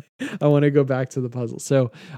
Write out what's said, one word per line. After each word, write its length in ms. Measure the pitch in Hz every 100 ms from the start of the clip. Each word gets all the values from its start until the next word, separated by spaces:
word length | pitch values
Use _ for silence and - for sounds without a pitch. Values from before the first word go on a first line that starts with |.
<laughs> 380 | - - 269 208
I 60 | 147
wanna 220 | 147 143
go 140 | 143
back 260 | 135 131 131
to 100 | 135
the 80 | 123
puzzle. 300 | 123 117 -
So 340 | - 135 123 - -